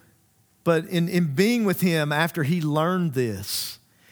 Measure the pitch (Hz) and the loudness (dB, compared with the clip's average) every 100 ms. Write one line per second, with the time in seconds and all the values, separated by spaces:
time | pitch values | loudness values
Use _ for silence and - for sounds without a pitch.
0 | _ _ _ _ _ _ 170 165 165 175 | _ _ _ _ _ _ 0 0 0 -2
1 | 170 175 165 135 208 240 208 170 180 160 | 0 0 0 2 2 2 0 2 0 2
2 | 147 151 165 - 139 180 151 151 165 185 | 0 0 0 0 -2 0 0 0 0 0
3 | 170 127 120 98 101 - - - _ _ | 0 0 -2 -4 -6 -8 -8 -12 _ _
4 | _ | _